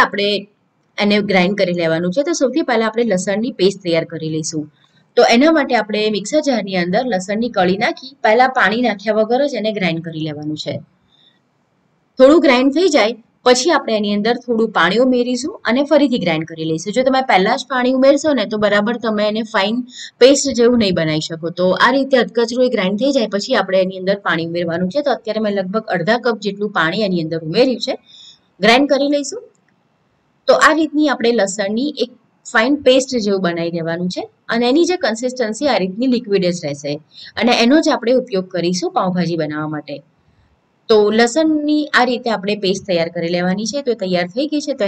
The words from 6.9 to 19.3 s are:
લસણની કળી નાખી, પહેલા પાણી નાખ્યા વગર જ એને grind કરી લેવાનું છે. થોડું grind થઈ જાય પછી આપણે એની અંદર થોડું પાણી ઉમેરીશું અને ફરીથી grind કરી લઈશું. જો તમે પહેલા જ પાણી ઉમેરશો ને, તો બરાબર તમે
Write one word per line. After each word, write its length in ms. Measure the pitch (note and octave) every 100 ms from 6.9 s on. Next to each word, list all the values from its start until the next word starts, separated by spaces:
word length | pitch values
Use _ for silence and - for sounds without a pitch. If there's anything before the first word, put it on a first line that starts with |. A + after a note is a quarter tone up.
| G3+ C4
લસણની 380 | F#3 F#3 G#3 A#3 G3+
કળી 240 | F3+ G3
નાખી, 300 | B3+ E4+ - -
પહેલા 300 | G#3+ A3+ B3+ B3+
પાણી 280 | G3 A3+ A#3+
નાખ્યા 320 | G#3 G#3+ G#3+
વગર 240 | G#3+ B3 C#4+
જ 80 | B3
એને 100 | G#3+ G3+
grind 220 | F3+ E3 E3
કરી 180 | D#3+ D#3
લેવાનું 300 | D3 D3+ D3+
છે. 120 | D3+ C3+ - _ _ _ _ _ _ _ _ _ _ _ _ -
થોડું 220 | C4 D#4+ D4
grind 260 | B3 C4+ C#4+
થઈ 160 | F#4
જાય 240 | C#4+ G#3+ B3 _ _ B3
પછી 260 | B3+ F4 D4+
આપણે 180 | - G#3+
એની 160 | G#3 G#3
અંદર 160 | G#3+ B3+
થોડું 260 | - A3 A3+ F#3+
પાણી 260 | E3+ A3+
ઉમેરીશું 480 | B3+ B3 A#3+ B3 D4 - -
અને 100 | A#3+ C#4+
ફરીથી 320 | D#4 C#4+ A#3
grind 220 | F3+ D#3+ D#3+
કરી 180 | D#3+ D#3+
લઈશું. 240 | D#3+ G3+ A3
જો 80 | C4
તમે 140 | C4 C4
પહેલા 280 | G3 G3 C4
જ 80 | -
પાણી 220 | C4 B3 C4
ઉમેરશો 340 | C4+ C#4+ D#4 C4+
ને, 60 | G3+
તો 40 | G#3+
બરાબર 320 | G#3 G3+ G#3 A#3+
તમે 200 | A3+ G#3+ G#3+